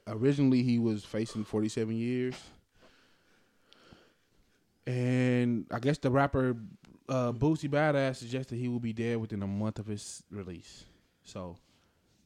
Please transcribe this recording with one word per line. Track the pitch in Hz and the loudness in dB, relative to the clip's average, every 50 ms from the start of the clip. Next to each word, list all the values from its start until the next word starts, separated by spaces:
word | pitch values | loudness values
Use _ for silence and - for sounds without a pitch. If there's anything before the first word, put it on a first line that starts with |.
| - | -8
originally | - 110 107 123 143 143 139 139 131 127 123 120 | -8 -2 2 4 4 4 6 6 6 6 6 6
he | 123 120 | 4 4
was | 117 113 113 107 104 - | 4 4 2 2 0 -4
facing | - - 107 113 - - 110 104 | -6 -4 -4 -4 -4 -4 -6 -6
forty-seven | - - 107 107 110 - 120 110 110 113 | -2 0 0 0 0 0 -2 -2 -2 -2
years, | 113 117 123 127 127 127 127 127 - - - - - _ _ _ _ - - _ _ _ _ _ _ _ _ _ _ _ _ _ _ _ _ - _ _ - - - _ _ _ _ _ _ _ _ _ _ _ _ _ _ _ _ - | -2 -2 -2 -2 -2 -2 -2 -4 -8 -14 -20 -20 -20 _ _ _ _ -20 -20 _ _ _ _ _ _ _ _ _ _ _ _ _ _ _ _ -20 _ _ -20 -20 -20 _ _ _ _ _ _ _ _ _ _ _ _ _ _ _ _ -6
and | 127 127 123 123 123 127 127 127 127 123 123 123 120 120 110 - - | -4 -2 0 0 2 2 4 4 4 4 4 2 2 0 0 -2 -4
I | - 113 | -4 -2
guess | 120 139 156 | 0 0 0
the | - - 131 | 2 2 2
rapper, | 127 139 139 143 - 135 131 127 120 113 107 - - - - - - - _ - | 4 4 2 2 2 0 0 0 0 -2 -6 -14 -18 -20 -20 -20 -20 -16 _ -4
uh, | 131 127 123 120 120 | -2 -2 0 -2 0
Boosie | 113 139 156 160 156 151 143 | 2 2 2 2 2 -2 -2
Badass | 143 147 156 151 143 139 135 131 131 | 0 2 2 2 2 2 2 0 -2
suggested | - 120 113 127 131 131 - 120 | -6 -8 -6 -6 -6 -6 -6 -6
he | 117 123 | -4 -2
will | 123 120 120 | -2 -2 -2
be | 120 113 110 | -2 -4 -2
dead | 117 117 117 117 | -2 -2 0 0
within | 113 113 107 113 101 98 | -2 -2 -4 -4 -4 -4
a | |
month | 98 98 101 107 110 - - | -2 -2 -2 -2 -2 -4 -6
of | 101 | -6
his | 110 104 104 - - - - - - | -6 -6 -8 -8 -12 -16 -16 -16 -14
release. | 92 104 92 90 87 80 - - - - - - - _ _ _ _ _ _ | -12 -12 -10 -10 -12 -14 -14 -18 -20 -20 -20 -20 -20 _ _ _ _ _ _
So, | - - 98 90 87 85 - _ _ _ _ _ _ _ _ _ _ _ _ _ | -14 -12 -12 -10 -10 -12 -16 _ _ _ _ _ _ _ _ _ _ _ _ _